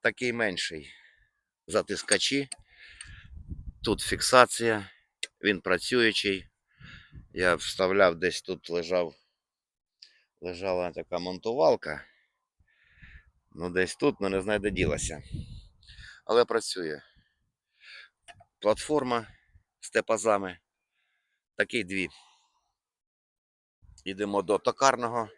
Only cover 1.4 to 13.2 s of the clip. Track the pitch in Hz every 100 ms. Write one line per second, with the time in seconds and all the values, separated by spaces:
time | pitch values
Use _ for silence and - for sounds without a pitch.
1.4 | _ _ - 104 90 98 - 98 - 139
2.4 | 139 - _ _ - - - - - -
3.4 | - - - - 117 101 - 98 - 127
4.4 | 123 - 117 107 98 _ _ _ - _
5.4 | 98 95 92 90 - 127 113 101 104 95
6.4 | - _ _ _ - - - - - -
7.4 | 90 82 - - 92 98 95 85 90 -
8.4 | - 90 - 85 82 90 85 - _ _
9.4 | _ _ _ _ _ _ - _ _ _
10.4 | 90 87 95 90 87 82 85 87 90 92
11.4 | 110 123 160 113 - 76 - _ _ _
12.4 | _ _ _ _ _ _ - -